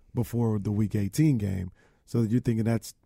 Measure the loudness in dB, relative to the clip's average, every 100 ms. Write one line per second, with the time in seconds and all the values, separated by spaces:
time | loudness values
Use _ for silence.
0 | _ -4 -2 0 0 0 -2 0 0 0
1 | -2 2 2 2 0 -4 -6 -12 _ _
2 | _ -2 2 0 2 0 0 0 -4 -16